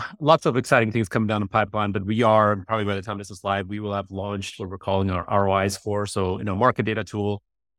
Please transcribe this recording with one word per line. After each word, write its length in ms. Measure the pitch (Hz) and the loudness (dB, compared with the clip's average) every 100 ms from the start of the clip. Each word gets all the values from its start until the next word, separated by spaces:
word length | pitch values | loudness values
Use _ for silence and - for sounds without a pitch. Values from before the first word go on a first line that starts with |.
| - - | -4 -2
lots 260 | 147 160 156 | 4 6 4
of 100 | 123 | 0
exciting 360 | - 131 110 | 4 4 4
things 180 | 113 107 | 0 0
coming 180 | 117 107 | 0 0
down 140 | 104 | -2
the 60 | 104 | 0
pipeline, 440 | 110 101 107 101 | 0 0 0 -2
but 140 | 101 98 | -2 -2
we 160 | 110 | 2
are, 420 | 113 110 104 104 90 | 6 6 6 2 -2
probably 180 | 110 101 | -2 0
by 80 | |
the 80 | 98 | -2
time 160 | 101 101 | -6 -10
this 140 | 98 | -12
is 120 | 98 | -8
live, 240 | 98 98 95 | -4 -2 -4
we 120 | 104 | -6
will 140 | 104 | -4
have 160 | 101 98 | -6 -6
launched 480 | 98 101 101 95 - | -8 -6 -6 -8 -10
what 100 | 95 | -12
we're 80 | 95 | -8
calling 320 | - 95 98 | -2 0 0
our 180 | 90 - | -2 0
R 220 | 104 98 | 2 4
O 20 | |
I 160 | 98 98 | 2 2
score. 380 | 101 107 104 104 | -2 -4 -4 -2
So, 320 | 101 92 98 | -2 -2 -2
you 60 | |
know, 120 | 104 95 | -4 2
market 280 | 127 123 | 2 2
data 200 | 110 107 | -2 -4
tool, 380 | 101 107 101 101 - _ _ | -4 -4 -4 -4 -10 _ _